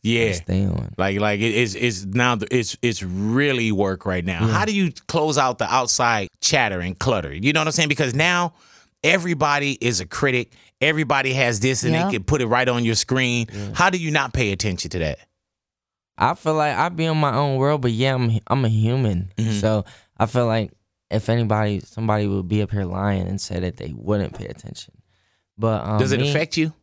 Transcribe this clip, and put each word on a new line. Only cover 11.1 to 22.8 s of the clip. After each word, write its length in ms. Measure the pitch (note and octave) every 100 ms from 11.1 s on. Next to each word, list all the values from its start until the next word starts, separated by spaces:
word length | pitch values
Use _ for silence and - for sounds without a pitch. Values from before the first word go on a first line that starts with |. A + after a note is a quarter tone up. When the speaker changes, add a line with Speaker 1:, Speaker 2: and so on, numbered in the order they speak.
| C#3 C3+
Speaker 1:
has 280 | B2+ B2 A2
this, 240 | B2+ C3
and 100 | -
Speaker 3:
Yeah. 100 | D#3+ F#3
Speaker 1:
they 60 |
can 100 | A#2
put 180 | F#2+ D3
it 40 | A#2
right 220 | A#2+ B2+
on 160 | A#2+
your 100 | A#2 A2
screen. 500 | - C3 B2+ A#2+ A2+
Speaker 2:
Yeah. 180 | G2+ G2+
Speaker 1:
How 140 | G#2+ F3+
do 80 | F#3
you 140 | D#3+
not 240 | D3+ C3+
pay 180 | C3 A2
attention 380 | F#2+ G#2+ F2+ D#2+
to 80 | F2+
that? 200 | D#2 C2+ _ _ _ _ _ _ _ _ _ -
Speaker 2:
I 160 | B2+
feel 200 | D3 E3
like 220 | D#3 D3+ G#2+
I 120 | E3
be 160 | E3+ D#3+
in 100 | D#3
my 180 | D3
own 220 | A#2+ C#3+ C3+
world, 240 | C3+ D3+
but 120 | B2
yeah, 220 | A2+ C3+
I'm, 240 | B2+ A#2+ A2 -
I'm 160 | C3+
a 40 | A#2+
human. 640 | A2 A2 B2+ A#2 F2+ F#2+ -
Speaker 1:
Mm-hmm. 140 | A2 G#2
Speaker 2:
So 240 | A2 G#2+ G2 - _ _
I 80 | A2
feel 200 | B2+ A#2+
like 260 | A2+ G#2+ _ _ _ _
if 180 | G#2+ -
anybody, 500 | A#2 A2+ G#2+ G#2+ G2+
somebody 460 | - - A2+ G#2+ G#2
would 220 | G2 F#2
be 120 | G#2+
up 100 | G2+
here 140 | G#2